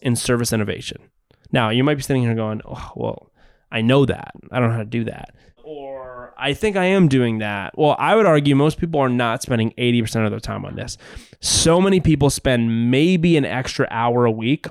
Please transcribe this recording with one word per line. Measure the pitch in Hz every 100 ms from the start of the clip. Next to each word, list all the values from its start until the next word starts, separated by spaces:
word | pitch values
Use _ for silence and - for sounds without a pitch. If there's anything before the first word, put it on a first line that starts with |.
and | 131 117
service | - 123 120
innovation. | 113 104 - - - - _ _ _ _
Now, | 131 110
you | 120
might | 139
be | 147
sitting | - 135
here | 120
going, | 113 107 107
"Oh, | - 127 - -
well, | - - - _ _ _ _
I | 113
know | 113 135 139
that. | 76 - - -
I | 127
don't | 117
know | 117
how |
to |
do | 107 120
that." | 113 - - _ _ _ 156
Or, | 151 135 135 127 123 123 -
"I | 135
think | 143 214 196
I |
am | 180 190 170
doing | 131 120 110
that." | 107 101 98 -
Well, | 147 -
I | 147
would | 214 202
argue | 151 143
most | 139 151 151
people | 170 156
are | 131
not | 123 120 117
spending | - 120 110 -
eighty | 123 120
percent | 110 147 107
of |
their | 107
time | - 104
on | 95 101
this. | - - - - - -
So | - - 165 160
many | 196 190
people | 160 151 143
spend | - 139 123 117 113 120
maybe | 131 165 185 170 165
an | 123
extra | 117 127 - 131
hour | 113 120 123 120
a |
week | 110 113 151 -